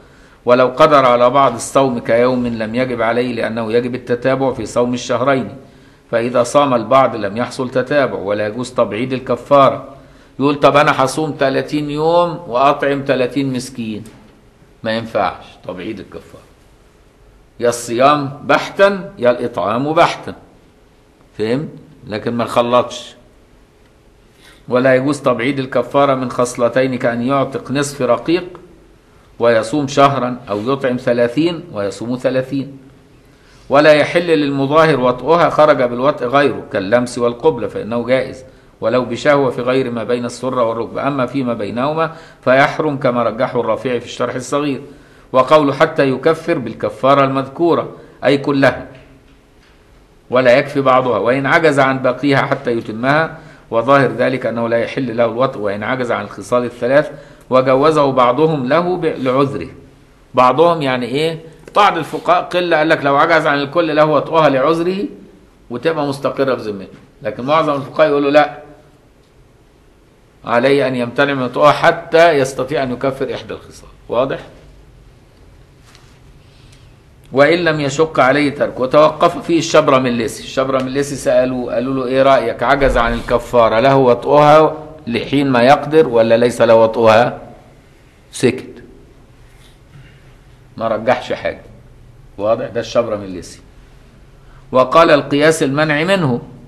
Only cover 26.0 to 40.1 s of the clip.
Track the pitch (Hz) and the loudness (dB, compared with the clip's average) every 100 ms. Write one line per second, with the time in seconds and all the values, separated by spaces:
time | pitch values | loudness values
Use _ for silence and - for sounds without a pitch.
26 | 139 131 127 - 123 - 120 131 131 123 | 2 0 -4 -4 -4 0 0 0 -2 -2
27 | 123 117 120 139 135 113 - 135 139 - | -4 -2 -2 -2 -2 -6 -6 -6 -6 -4
28 | 123 117 - 175 180 - - - _ _ | 0 0 0 -2 -4 -16 -20 -20 _ _
29 | _ _ _ - 117 113 110 151 135 - | _ _ _ 0 2 2 0 -4 -2 2
30 | 139 135 123 123 - 104 113 139 139 123 | 2 2 -4 -8 -8 -6 -4 -2 -2 -2
31 | 123 120 120 147 165 170 - 104 101 - | 0 0 0 0 -2 -2 -10 -6 -6 -6
32 | 113 123 131 131 127 139 135 - - - | -8 -4 -2 -2 -4 -8 -8 -14 -20 -20
33 | _ _ _ _ _ - - 135 151 151 | _ _ _ _ _ -20 0 4 6 6
34 | 131 175 175 156 143 139 135 151 160 139 | 4 0 0 0 0 -2 0 4 4 4
35 | 127 123 127 165 151 - 151 139 123 120 | 0 -2 0 2 2 4 4 4 0 0
36 | 135 143 123 139 143 95 - 107 95 120 | -2 -2 0 2 2 -2 -6 -6 0 0
37 | 123 - 120 120 160 123 101 98 101 120 | 0 -2 -2 0 0 0 -6 -8 -6 -6
38 | 117 131 104 - - - - _ - 127 | -2 -2 -2 -12 -20 -20 -20 _ -2 0
39 | 117 117 151 143 131 120 120 127 127 120 | -2 -2 2 2 2 -2 -2 -2 -2 -6
40 | 104 | -4